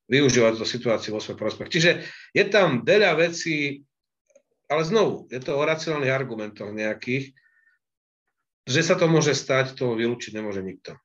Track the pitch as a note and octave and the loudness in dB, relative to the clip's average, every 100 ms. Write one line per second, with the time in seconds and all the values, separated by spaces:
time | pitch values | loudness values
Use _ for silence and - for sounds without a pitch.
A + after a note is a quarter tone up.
0 | - C3 C#3+ A#2+ A2+ A2+ G#2+ B2 A#2+ G#2+ | 0 2 4 4 4 2 -4 -4 -2 -2
1 | - G#2+ - G2+ G#2+ G2+ - D#3+ E3+ - | -2 -8 -8 -6 -6 -6 -4 2 2 2
2 | - - - - G3 G#3 F3 B2 C3 G3+ | -4 -16 -4 0 2 4 4 2 4 4
3 | G3 D#3 E3+ E3+ E3+ D3+ C#3+ C#3+ _ _ | 6 4 0 -2 -4 -2 -4 -6 _ _
4 | _ _ _ _ _ _ - D3+ D#3+ A3 | _ _ _ _ _ _ -4 -2 0 2
5 | E3 F#2 - B2+ C3 C#3+ D3+ D#3 D#3+ D3+ | 2 0 -8 -10 -4 -2 0 0 -2 -2
6 | C3 C3+ C3 A2 G#2+ G#2+ G#2 G#2+ G#2+ - | 0 0 -2 -6 -8 -10 -10 -4 -4 -4
7 | - C3 C3+ _ _ _ _ _ _ _ | -2 -4 -4 _ _ _ _ _ _ _
8 | _ _ _ _ _ _ - C#3 E3 F3+ | _ _ _ _ _ _ -2 0 2 2
9 | E3 D#3+ C#3+ C3 - C3 C3 - B2+ A2+ | 4 4 2 0 0 0 0 -2 -4 0
10 | A#2 A#2+ - G#2+ G#2+ G2 F#2+ F#2+ - - | -2 -2 -6 -8 -6 -6 -8 -12 -16 -18